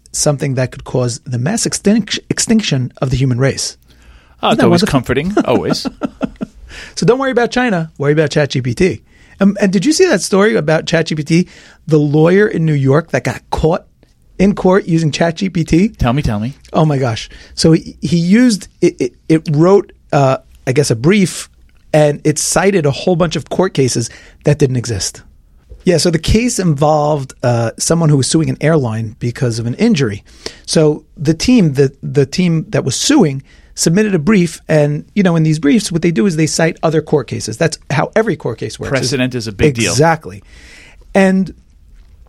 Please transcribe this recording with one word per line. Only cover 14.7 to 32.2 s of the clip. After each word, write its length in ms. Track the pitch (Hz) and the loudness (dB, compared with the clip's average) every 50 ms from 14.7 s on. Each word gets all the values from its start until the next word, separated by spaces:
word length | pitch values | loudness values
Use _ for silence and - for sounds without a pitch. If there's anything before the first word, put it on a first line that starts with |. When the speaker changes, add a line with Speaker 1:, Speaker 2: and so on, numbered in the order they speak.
| 185 196 - | 2 2 0
Speaker 1:
using 260 | 175 165 165 165 147 | 0 0 0 0 0
Chat 260 | - - 170 170 160 - | -2 0 -2 -2 -2 -4
G 120 | 196 190 | -6 -4
P 140 | - 170 156 | -2 -4 -2
T? 260 | - - 165 196 226 | 2 2 2 2 2
Speaker 2:
Tell 240 | - - - 120 117 | 0 -2 -2 0 0
me, 80 | 151 | 0
tell 180 | - - 110 104 | 0 -2 -2 -4
me. 140 | 107 127 139 - - - - | -4 -6 -8 -12 -12 -6 0
Speaker 1:
Oh, 120 | 196 160 | 0 2
my 120 | 156 143 131 | 2 0 0
gosh. 300 | 135 120 113 - - - - - - - - | -2 -2 -4 -6 -8 -14 -18 -20 -20 -16 -6
So 160 | - - 165 | 0 2 4
he, 260 | 160 180 - - - - | 2 2 0 -4 -14 -8
he 160 | - 143 165 170 | -6 -2 0 0
used, 500 | 165 175 196 233 254 247 220 180 - - _ - | 2 4 4 4 4 4 2 0 -6 -10 _ -2
it, 180 | 175 170 - - | -2 0 0 0
it, 140 | 139 120 - _ _ - | -4 -6 -6 _ _ 0
it 180 | 160 160 156 170 | 0 0 0 0
wrote, 400 | 143 147 165 180 196 202 - - - _ _ - | 0 2 4 4 4 4 2 0 -10 _ _ -4
uh, 260 | - 143 139 131 131 - - _ - - - - | 0 2 2 2 0 -2 -4 _ -20 -10 -4 -2
I 40 | 123 | 0
guess, 180 | 143 139 - | 0 2 0
a 40 | 127 | 0
brief 540 | 110 120 165 208 214 185 156 - - - - _ _ _ - _ _ _ _ - | 0 2 2 4 4 2 0 -2 -6 -14 -16 _ _ _ -20 _ _ _ _ 2
and 280 | 151 151 147 147 - - | 2 4 2 2 0 -2
it 120 | 147 147 - | -2 -2 -2
cited 480 | - - - 160 180 202 202 185 147 | -2 -2 -2 0 0 2 2 2 2
a 60 | 143 | 0
whole 240 | 131 - - 185 185 | -2 -2 -2 -2 0
bunch 200 | 156 180 160 - | 0 0 -2 -2
of 140 | 165 - - | -6 -8 -6
court 240 | - - 180 190 - | -2 -2 -2 -2 0
cases 360 | - 131 123 - 123 117 - - - - - - _ - | 0 0 0 0 -4 -6 -8 -10 -18 -20 -20 -14 _ 0
that 160 | 151 147 - | 0 0 2
didn't 160 | 147 127 127 | 2 0 0
exist. 480 | 123 110 - 113 92 - - - - - - - - _ _ _ - _ - - - - | -2 -4 -4 -6 -6 -6 -8 -10 -12 -20 -20 -20 -20 _ _ _ -20 _ -20 -14 -6 -2
Yeah, 120 | 185 175 156 | 0 0 2
so 120 | - 180 | 2 0
the 80 | 160 160 | 0 0
case 400 | - - - 220 240 247 - - | 0 2 2 2 2 0 -2 -2
involved, 720 | 185 170 147 135 156 147 156 151 147 147 156 143 135 - - _ - | 0 0 0 2 2 2 2 2 0 0 -2 -2 -4 -8 -10 _ -2
uh, 280 | 123 120 117 117 113 - - | 0 0 0 -2 -4 -4 -4
someone 300 | - - 160 165 165 151 | -2 -2 0 2 2 2
who 80 | 147 135 | 2 2
was 100 | 123 - | 2 0
suing 220 | - 160 160 131 | 0 0 0 -2
an 80 | 127 - | -4 -2
airline 560 | - 151 165 156 131 117 110 110 113 107 107 - | 0 2 2 2 0 -2 -4 -6 -6 -8 -10 -8
because 380 | - 120 - - 135 120 110 113 | -8 -6 -4 -4 -4 -4 -4 -4
of 80 | 113 120 | -6 -6
an 60 | 131 | -4
injury. 480 | - 202 240 220 139 139 107 101 101 - - - - - - - - - | 0 0 2 2 2 0 -2 -4 -6 -12 -18 -20 -16 -16 -16 -16 -16 -8
So 400 | - - 170 156 151 151 - - _ _ | -2 0 2 2 2 2 -2 -6 _ _
the 180 | - 151 156 160 | -6 -2 -2 -2
team, 400 | 160 - - - 233 180 151 131 | 0 2 2 4 4 4 2 2
the, 220 | 131 139 135 - _ - | 2 0 0 0 _ -10
the 220 | 147 131 143 | -4 0 0